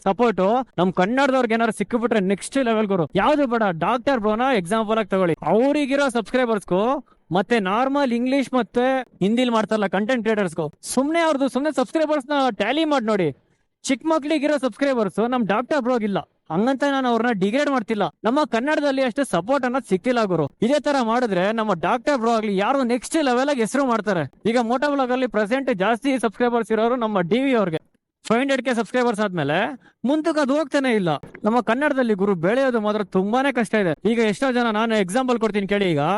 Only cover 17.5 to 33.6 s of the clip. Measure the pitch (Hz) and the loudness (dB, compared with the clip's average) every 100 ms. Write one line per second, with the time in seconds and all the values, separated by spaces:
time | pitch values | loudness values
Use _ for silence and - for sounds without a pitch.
17.5 | 247 285 269 214 214 175 - 208 269 302 | 0 0 -2 -2 -2 -4 -2 -2 0 0
18.5 | 226 269 311 285 269 262 226 277 175 185 | 0 0 0 0 0 -2 -2 -2 -2 0
19.5 | 277 254 262 - 185 254 240 214 170 143 | 0 0 -4 -2 -2 0 0 0 0 -2
20.5 | - 220 294 294 277 226 233 247 185 190 | -2 0 0 2 0 0 0 0 0 0
21.5 | 226 220 180 175 247 233 277 226 226 214 | 0 -2 0 0 0 0 0 0 0 0
22.5 | 196 202 269 247 247 - 320 285 240 277 | 0 0 0 0 -2 -2 0 2 2 0
23.5 | 285 214 262 269 226 208 180 139 - 202 | 0 -2 0 0 0 0 -2 -2 -4 -2
24.5 | 233 226 254 294 285 254 254 254 208 208 | 0 0 0 0 0 0 -2 -2 -2 -2
25.5 | 254 269 220 190 233 277 262 233 - 240 | -2 -2 0 0 0 0 0 -2 -2 0
26.5 | 233 226 220 233 254 220 208 170 226 269 | 0 0 0 0 0 0 -2 0 0 2
27.5 | 240 190 160 - _ _ _ - 226 277 | 0 0 -4 -8 _ _ _ -2 0 2
28.5 | 269 254 240 220 247 240 208 214 180 139 | 0 0 -2 -2 0 0 0 -2 -2 -2
29.5 | 160 240 269 - _ 226 311 311 302 269 | 0 -2 -6 -16 _ -2 0 0 0 0
30.5 | 294 311 285 262 214 175 147 - - 214 | 0 0 0 2 2 0 -2 -6 -6 0
31.5 | 240 208 240 294 269 247 202 202 190 170 | 0 2 2 2 2 0 0 0 0 0
32.5 | 247 269 240 208 214 202 190 196 240 277 | 2 2 0 0 -2 -2 -2 0 0 0
33.5 | 247 | 0